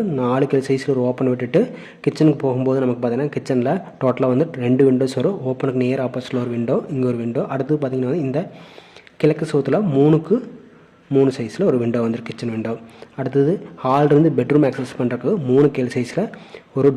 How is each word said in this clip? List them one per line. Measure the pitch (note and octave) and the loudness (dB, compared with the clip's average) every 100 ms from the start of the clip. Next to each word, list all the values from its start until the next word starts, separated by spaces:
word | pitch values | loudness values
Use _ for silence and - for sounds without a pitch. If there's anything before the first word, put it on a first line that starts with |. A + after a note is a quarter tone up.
| G#3 C3+ | -2 -2
நாலு | B2 C3 C#3+ | 0 2 2
கேல் | C3+ C3+ | 0 0
சைஸ்ல | C3+ C#3+ | -2 0
ஒரு | B2+ B2 | 0 0
ஓப்பன் | B2+ C3 | 0 0
விட்டுட்டு | B2 B2 E3 B3 - - - | 0 0 0 0 -4 -18 -6
கிச்சனுக்கு | C#3+ - D#3 D3+ | -4 2 2 4
போகும்போது | C3+ B2 C3 C3 | 0 0 0 2
நமக்கு | B2+ A#2+ | 0 0
பார்த்தீங்கன்னா | A#2+ A#2+ D3 | -2 -2 -2
கிச்சன்ல | B2+ - B2+ B2 F#3 - - | -4 -2 0 0 -2 -4 -2
டோட்டலா | C3 B2+ C3 | -2 0 0
வந்து | B2+ D#3+ C3 | 2 0 -2
ரெண்டு | B2 C3 C3+ | 0 4 4
விண்டோஸ் | B2+ C3+ B2+ | 4 0 0
வரும். | D#3 F#3 C3 | -2 -2 -6
ஓப்பனுக்கு | B2+ C3+ B2+ | -4 -2 0
நேர் | B2 C3+ | 0 -2
ஆப்போசிட்ல | B2+ B2+ - B2+ | -4 -6 -6 -4
ஒரு | B2 | -4
விண்டோ, | A#2 A#2 F3 - | -4 -2 -2 -2
இங்க | C#3 B2+ | -2 -2
ஒரு | A#2+ | -2
விண்டோ. | A#2 B2+ F#3+ | -4 -4 -4
அடுத்தது | C#3+ C3+ D3+ | -4 -2 -2
பார்த்தீங்கன்னா | C3+ C3 B2 | -2 -2 -2
வந்து | E3+ C3+ | -2 -2
இந்த | C#3 G3 - - - - - - - | -4 -6 -12 -20 -20 -20 -20 -20 0
கிழக்கு | D3+ D#3 D#3+ | 0 0 0
சுவத்துல | D3 C3+ E3+ G3+ C3+ | -2 0 0 2 4
மூணுக்கு | D3 D#3+ D#3+ A#3+ - - - - - _ _ C#3 | 4 4 2 -2 -2 -16 -20 -20 -20 _ _ 2
மூணு | C3+ C3 | 2 0
சைஸ்ல | A2+ - F#3+ | -6 -2 0
ஒரு | B2+ | 2
விண்டோ | A#2+ A#2 A2+ | 0 0 -2
வந்துரும், | A2+ - | -4 -8
கிச்சன் | - A#2+ | -8 -6
விண்டோ. | A2+ A2+ A#2 - - - - | -6 -6 -8 -12 -20 -16 -8
அடுத்தது | C3 C#3 C#3+ G3+ - - | -2 2 2 0 -6 -6
ஹால் | C3 C#3 D3 | 0 2 6
இருந்து | D3 E3 B2+ | 6 4 2
பெட்ரூம் | B2 D3 C#3 | 2 2 2
ஆக்சஸ் | B2+ B2 - | 0 -8 -4
பண்றதுக்கு | B2 A#2+ C3+ G#3 B2+ | -4 -2 -2 -2 2
மூணு | C3 D3 C3+ | 4 4 2
கேல் | B2 C3 | -2 -4
சைஸ்ல | A#2+ E3+ A3 - - - - C3+ | -4 -4 -4 -8 -18 -20 -8 0
ஒரு | C#3 | 2